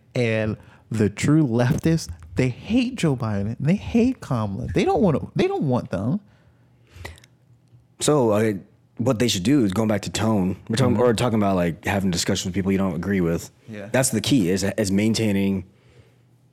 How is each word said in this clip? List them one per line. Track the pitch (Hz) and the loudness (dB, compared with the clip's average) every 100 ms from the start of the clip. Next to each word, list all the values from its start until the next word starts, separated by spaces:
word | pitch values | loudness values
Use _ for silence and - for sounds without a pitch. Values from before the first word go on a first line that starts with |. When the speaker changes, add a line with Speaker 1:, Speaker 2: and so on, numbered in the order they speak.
| _ 127 | _ -2
Speaker 1:
And | 120 110 110 - - - _ | 0 0 -2 -4 -12 -20 _
the | 110 104 | 0 0
true | - 127 156 143 | 0 2 4 4
leftists, | 113 123 - 165 165 - - - - | 2 2 2 0 -2 -4 -14 -8 -2
they | 131 | -2
hate | - - 240 247 247 | -2 -2 0 0 -2
Joe | 165 127 | -2 0
Biden. | 110 101 101 117 | -2 -2 -4 -2
They | 135 202 | 0 0
hate | - 226 247 254 | 0 2 2 0
Kamala. | - 123 104 98 - | -4 -2 -2 -4 -2
They | - | 0
don't | 339 381 | 0 2
wanna, | 202 143 - 165 | 2 0 -2 -2
they | 370 | -2
don't | 392 156 | 0 0
want | 123 - | -2 -2
them. | 92 113 202 - _ _ _ _ _ _ - - - - _ _ _ _ - _ _ | -4 -2 -4 -6 _ _ _ _ _ _ -18 -18 -18 -20 _ _ _ _ -20 _ _
Speaker 2:
So, | - 151 117 | 2 4 4
uh, | 104 110 98 - _ _ - | 2 0 -2 -10 _ _ -2
what | 113 110 | -2 2
they | 120 | 0
should | 98 | 0
do | 92 147 104 | 2 4 2
is | |
going | 98 107 | 0 0
back | 101 | 0
to | - | -2
tone. | - 110 107 92 98 - | -2 0 2 0 -4 -4
We're | 110 | 0
talking, | 127 113 | 2 4
Speaker 1:
Mm-hmm. | |
Speaker 2:
or | 123 | 2
talking | 107 120 110 | 2 2 2
about, | 101 92 | 2 2
like, | 87 78 - | 0 -2 -4
having | 101 95 | -2 0
discussions | 85 - 95 95 | 0 -2 -2 -2
with | 92 | -2
people | 95 | 0
you | 95 | 0
don't | 95 82 | 0 -2
agree | 90 98 | -2 0
with. | 85 85 - _ - | 0 -2 -6 _ -18
Speaker 1:
Yeah. | 107 101 | -14 -2
Speaker 2:
That's | 123 131 | 0 0
the | 107 | -2
key, | - 143 85 | 2 2 2
is, | 95 | 0
is | 95 - 98 | -2 -2 0
maintaining, | 98 107 110 110 98 98 95 90 _ _ - _ _ _ _ _ | 2 2 0 0 0 0 -2 -6 _ _ -20 _ _ _ _ _